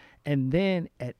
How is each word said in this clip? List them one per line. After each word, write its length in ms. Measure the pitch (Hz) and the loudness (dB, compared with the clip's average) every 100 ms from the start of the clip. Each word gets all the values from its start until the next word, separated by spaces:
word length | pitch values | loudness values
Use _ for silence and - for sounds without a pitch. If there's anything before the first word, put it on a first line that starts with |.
| - - 147 | -20 -12 -2
And 260 | 139 131 | 0 2
then 360 | 160 196 180 165 - | 2 2 0 -4 -10
at 160 | 123 | -12